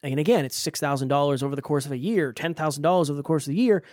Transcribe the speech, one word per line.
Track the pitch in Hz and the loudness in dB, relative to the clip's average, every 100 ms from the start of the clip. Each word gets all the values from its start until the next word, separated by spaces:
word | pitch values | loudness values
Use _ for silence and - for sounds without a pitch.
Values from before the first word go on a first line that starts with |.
and | 143 131 | -4 0
again, | 151 233 | 2 2
it's | 135 - | 2 -4
six | - - | -6 -4
thousand | 147 139 135 | -2 -2 0
dollars | 143 143 135 | 2 2 0
over | 139 139 | -2 -4
the | |
course | 135 147 139 | -2 -2 -2
of | |
a | 131 | -4
year, | 160 220 143 | -2 0 0
ten | 117 165 | -2 -6
thousand | 165 156 143 | -2 -4 0
dollars | 156 180 151 | 2 4 2
over | 143 | -2
the | |
course | 143 160 139 | -2 -2 0
of | |
the | 160 | 2
year, | 247 196 - | 4 2 0